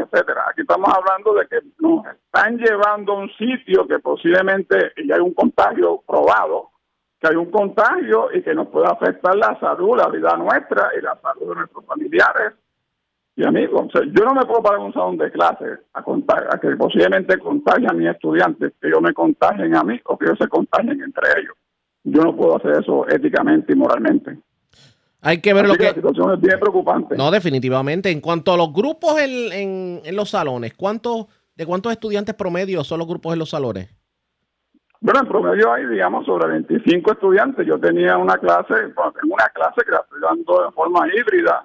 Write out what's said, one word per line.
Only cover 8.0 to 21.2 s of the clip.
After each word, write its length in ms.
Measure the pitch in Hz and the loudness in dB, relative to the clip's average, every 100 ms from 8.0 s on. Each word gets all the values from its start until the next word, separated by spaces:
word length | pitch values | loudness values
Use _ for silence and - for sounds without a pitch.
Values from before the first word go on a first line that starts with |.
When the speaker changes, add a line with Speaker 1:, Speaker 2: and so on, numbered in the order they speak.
| 247 220 226 | 0 0 2
Speaker 1:
y 120 | 180 | -2
que 100 | 160 | -2
nos 140 | 160 - | -4 -2
puede 180 | 156 170 | 0 2
afectar 500 | 175 180 180 180 196 | 2 -2 0 0 2
la 240 | 220 - | 2 0
salud, 380 | 160 151 185 240 | -4 0 0 2
la 120 | 170 | 2
vida 280 | 165 156 170 | 0 0 0
nuestra 540 | 175 269 - 262 - - | 0 -2 -2 -2 -2 -2
y 60 | |
la 160 | - - | -6 -8
salud 300 | - 135 175 | -6 -8 -8
de 60 | 175 | -8
nuestros 300 | - - - | -10 -12 -12
familiares 680 | 147 151 170 - - 208 - _ _ _ _ _ _ _ - | -8 -2 2 2 0 -4 -8 _ _ _ _ _ _ _ -4
y 80 | |
amigos. 440 | - - - - 220 | 0 0 0 -2 -2
O 20 | |
sea, 120 | - 143 | -2 0
yo 200 | 165 226 | 2 2
no 100 | 269 | 2
me 100 | 240 | 2
puedo 160 | 226 | 2
parar 180 | 208 202 | 2 0
en 60 | 202 | -4
un 80 | |
salón 240 | - 185 175 | -4 -4 -2
de 140 | 156 | -4
clase 480 | - 170 - 131 - _ | 0 -2 -2 -8 -12 _
a 120 | - | -14
contar, 460 | - - - - - | -6 -6 -2 -2 -2
a 60 | 139 | -2
que 100 | 151 139 | -2 -2
posiblemente 640 | - - 180 190 185 185 | 0 2 2 2 0 -2
contagie 480 | - - - 185 233 | 0 -2 0 0 0
a 40 | |
mis 160 | 170 165 | 0 -2
estudiantes, 640 | 170 156 160 180 156 - - | -2 -2 0 0 -2 -6 -6
que 100 | - | 0
ellos 120 | 160 | 2
me 140 | 170 160 | 2 0
contagien 600 | 165 151 - 202 170 160 | 0 2 2 0 0 0
a 80 | |
mí 160 | 170 240 - | 0 -4 -6
o 100 | 196 | -2
que 60 | 160 | 0
ellos 120 | 165 | 0
se 80 | 165 | 0
contagien 540 | 160 - - 226 277 | 0 0 0 -2 -4
entre 260 | 269 - | -8 -4